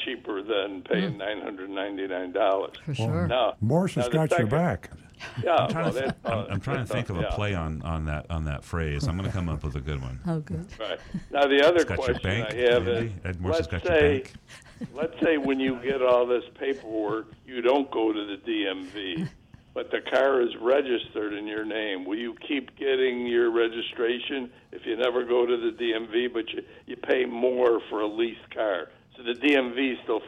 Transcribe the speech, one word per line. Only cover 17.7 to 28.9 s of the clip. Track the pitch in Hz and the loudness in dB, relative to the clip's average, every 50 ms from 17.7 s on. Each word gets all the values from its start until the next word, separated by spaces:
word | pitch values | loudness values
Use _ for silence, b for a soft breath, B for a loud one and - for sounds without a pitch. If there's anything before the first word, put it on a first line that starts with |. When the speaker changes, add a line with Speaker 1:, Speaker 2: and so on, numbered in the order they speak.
| 135 147 135 135 | 6 6 4 2
Speaker 1:
go | - 117 113 110 | 0 2 2 2
to | 107 107 104 | 2 0 -2
the | 104 101 95 - | -6 -8 -8 -4
D | 120 110 107 101 98 | -2 0 0 0 0
M | 95 95 92 | -2 -4 -6
V, | 90 92 104 98 92 85 80 - - - - - _ | -10 -10 -8 -6 -6 -4 -4 -6 -6 -8 -12 -20 _
Speaker 2:
<laughs> | - - - _ - | -20 -20 -18 _ -8
Speaker 1:
but | 127 117 - | -8 -6 -4
the | - 110 - - | -4 -4 -2 0
car | 131 131 131 139 135 127 | 2 4 4 4 4 4
is | 120 113 107 110 | 2 2 0 0
registered | 110 120 135 147 139 131 120 107 - - - 110 107 104 104 | 2 4 4 4 4 2 0 -2 -2 -4 -6 -4 -4 -4 -4
in | 101 104 | -6 -6
your | 107 104 110 110 | -6 -4 -4 -4
name. | 107 104 110 107 104 95 90 90 | -4 -4 -4 -4 -4 -4 -6 -6
Will | 90 104 110 | -4 -4 -4
you | 120 117 107 - - - | -4 -6 -8 -8 -6 -4
keep | 151 139 123 - - | -4 -4 -6 -8 -10
getting | - 135 139 135 131 131 127 123 120 123 | -4 -2 0 2 2 2 2 0 0 -2
your | 120 120 120 120 117 | 2 4 4 4 4
registration | 113 117 117 117 113 117 110 - - - 117 117 123 120 - - 143 135 123 123 B B B B | 4 4 2 2 0 -4 -8 -6 -4 -2 0 0 0 0 -4 -6 -6 -6 -6 -8 B B B B
if | - 90 - | -16 -10 -6
you | 120 113 | -4 -2
never | 113 123 127 120 123 123 | 0 0 2 2 0 2
go | 113 120 123 123 | 2 4 4 4
to | 120 123 | 4 2
the | 117 117 117 | 2 0 -2
D | 110 110 120 113 113 | -2 -2 -2 0 0
M | 110 113 113 | -2 -2 -2
V, | 107 120 123 123 | 0 0 0 0
but | 123 113 110 - | -2 -4 -4 -4
you, | - - - B B B B | -6 -10 -10 B B B B
you | B 127 | B -14
pay | - - - 139 131 127 | -6 -2 0 2 2 0
more | 123 120 117 123 127 127 123 123 120 117 107 - - | 0 -2 0 0 2 2 4 4 4 4 4 0 -2
for | 117 107 | -4 -2
a | 107 | -2
leased | 107 104 110 117 117 110 - - - - | -2 0 0 -2 -2 -2 -8 -16 -10 -6
car? | - 113 107 95 87 78 - | -2 0 0 0 -2 -4 -8